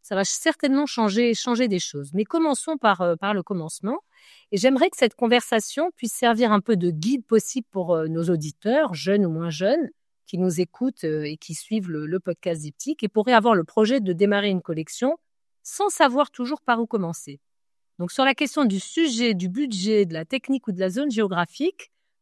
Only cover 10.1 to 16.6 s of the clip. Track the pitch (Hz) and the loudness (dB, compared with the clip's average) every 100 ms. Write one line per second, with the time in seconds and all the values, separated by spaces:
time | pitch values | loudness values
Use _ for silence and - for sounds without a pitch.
10.1 | _ _ 175 185 165 175 - 254 - 160 | _ _ -2 0 0 -4 -2 -4 -2 -4
11.1 | 156 147 156 - 156 - 220 180 156 151 | -4 -4 -10 -12 -12 -6 -4 -4 -6 -4
12.1 | 185 180 170 180 165 151 - 269 311 208 | -4 -4 -6 -6 -6 -8 -10 -8 -4 -2
13.1 | 214 214 233 226 202 165 - 220 262 190 | 0 4 4 6 2 2 2 2 2 0
14.1 | 170 202 202 202 185 - 156 156 - 254 | 0 2 2 0 -2 -2 -6 -6 -4 -4
15.1 | 339 _ _ _ _ - - 403 - 285 | -4 _ _ _ _ -16 -4 -2 2 2
16.1 | 254 285 - 247 302 | 4 -2 -2 -6 -4